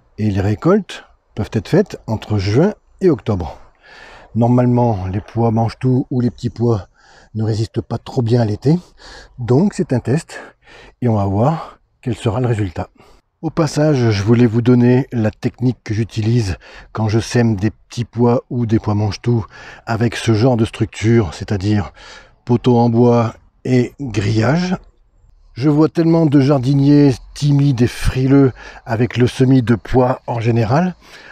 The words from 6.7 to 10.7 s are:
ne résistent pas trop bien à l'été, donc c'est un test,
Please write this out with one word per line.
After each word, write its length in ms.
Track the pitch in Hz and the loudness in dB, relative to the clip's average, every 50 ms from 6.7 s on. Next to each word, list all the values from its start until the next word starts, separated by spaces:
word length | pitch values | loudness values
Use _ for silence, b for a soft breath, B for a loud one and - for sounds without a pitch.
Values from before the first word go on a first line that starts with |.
| 113 101 90 - b b b b b b b b - | -2 -2 -6 -10 b b b b b b b b -8
ne 80 | 107 110 | -6 -4
résistent 380 | 107 110 101 113 - - 117 | -4 -4 -4 -6 -6 -6 -8
pas 160 | - - 117 | -8 -8 -10
trop 240 | 113 - - - 139 | -10 -10 -8 -6 -4
bien 180 | 120 110 123 120 | -2 0 0 0
à 60 | 117 | 0
l'été, 340 | 104 104 - - 131 165 175 B B B B B B B B B B B - | -2 -4 -2 0 0 0 0 B B B B B B B B B B B -10
donc 340 | 120 107 123 139 196 202 - | -4 0 2 2 2 0 -2
c'est 180 | - 170 - | -4 -4 -4
un 80 | 135 117 | -4 -4
test, 400 | - - 123 165 - - - - - - - B B B | -2 -2 -4 -4 -4 -8 -16 -20 -20 -20 -20 B B B